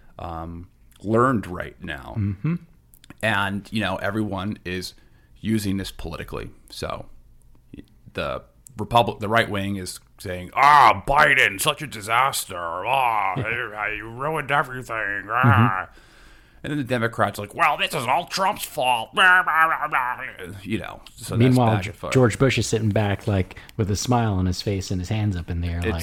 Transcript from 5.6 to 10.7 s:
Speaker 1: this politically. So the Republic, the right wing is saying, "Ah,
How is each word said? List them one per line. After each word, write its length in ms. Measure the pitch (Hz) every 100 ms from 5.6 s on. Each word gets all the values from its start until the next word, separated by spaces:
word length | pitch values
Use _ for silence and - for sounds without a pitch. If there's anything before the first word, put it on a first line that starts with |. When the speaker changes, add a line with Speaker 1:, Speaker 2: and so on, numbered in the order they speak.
| 98 98
Speaker 1:
this 120 | 95
politically. 600 | - 82 82 - 60 - - -
So 360 | - 78 - - - - - - - _ - - _ -
the 300 | - 76 65 - _ - -
Republic, 420 | 104 120 117 -
the 80 | 104
right 200 | 113 110
wing 280 | 101 98 98
is 240 | 90 - _ -
saying, 320 | 101 90 90
"Ah, 480 | 107 139